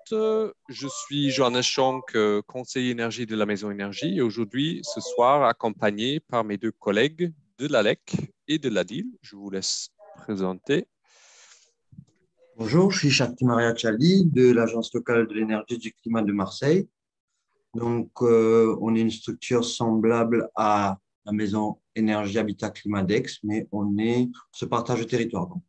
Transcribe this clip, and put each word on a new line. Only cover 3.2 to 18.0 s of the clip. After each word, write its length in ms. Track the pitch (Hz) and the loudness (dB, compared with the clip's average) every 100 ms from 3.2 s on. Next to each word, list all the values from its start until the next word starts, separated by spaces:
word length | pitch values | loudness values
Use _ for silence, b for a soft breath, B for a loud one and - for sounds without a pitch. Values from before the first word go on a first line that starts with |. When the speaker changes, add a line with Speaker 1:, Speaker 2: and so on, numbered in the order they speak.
| 110 | -6
Speaker 1:
de 80 | |
la 100 | 110 | -2
Maison 260 | 104 101 104 | -2 -2 -4
Énergie, 460 | 101 101 98 160 190 | -6 -8 -6 -4 0
et 60 | |
aujourd'hui, 580 | 117 110 107 127 156 175 | 0 -2 -4 -4 -4 -4
ce 180 | - - | -8 -10
soir, 420 | - - 120 147 | -4 2 4 6
accompagné 760 | 123 117 117 101 107 104 120 151 | 4 2 -4 -2 -2 0 -4 -4
par 240 | - 120 | -4 -4
mes 140 | 107 101 | -2 -4
deux 140 | 113 | -6
collègues 600 | - 104 101 143 160 175 156 _ - | -4 0 2 0 0 -6 -6 _ -10
de 80 | 143 | 0
l'alec 340 | 127 104 - - - - _ - | 2 2 0 -4 -6 -6 _ -4
et 100 | 156 | -4
de 100 | 147 | 0
l'adil. 380 | 104 90 127 247 226 | -2 -2 -6 -8 -12
Je 160 | - 101 | -20 -16
vous 140 | 101 | -10
laisse 400 | 95 92 - - _ - - | -6 -6 -8 -10 _ -20 -16
présenter. 680 | - 98 95 92 - 151 - _ b b b b b b b _ _ - - _ _ _ _ - | -8 -4 -4 -4 -2 -2 -4 _ b b b b b b b _ _ -20 -20 _ _ _ _ -10
Speaker 2:
Bonjour, 340 | 110 156 196 | 2 4 4
je 80 | 190 | 4
suis 120 | 147 | 2
Shakti 360 | 135 120 - 127 | 2 0 0 2
Maria 280 | 117 117 | 4 2
Chali 520 | 117 113 110 160 196 170 | 2 0 2 4 6 4
de 260 | 127 127 | 6 6
l'Agence 400 | 113 113 113 110 | 6 2 -2 -4
locale 340 | 120 - 117 110 | -6 0 2 2
de 80 | |
l'énergie 400 | 107 110 107 107 | -2 -2 -4 -4
et 40 | 117 | -8
du 160 | 113 | -10
climat 280 | - 117 113 | -12 -4 -2
de 100 | 101 | 0
Marseille. 540 | 101 95 - 139 180 - _ _ _ _ _ _ _ _ | 0 -4 -2 2 2 0 _ _ _ _ _ _ _ _
Donc, 360 | 117 117 120 | -6 -2 -2